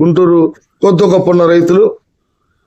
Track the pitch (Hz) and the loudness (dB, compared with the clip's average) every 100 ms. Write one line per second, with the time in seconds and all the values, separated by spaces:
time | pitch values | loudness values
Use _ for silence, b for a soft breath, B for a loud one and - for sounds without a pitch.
0 | 160 170 180 170 160 - _ _ 196 175 | -2 0 0 0 -2 -6 _ _ -2 0
1 | 196 185 180 175 170 170 170 185 220 - | 0 0 0 0 0 0 0 0 0 -4
2 | _ _ _ _ _ _ | _ _ _ _ _ _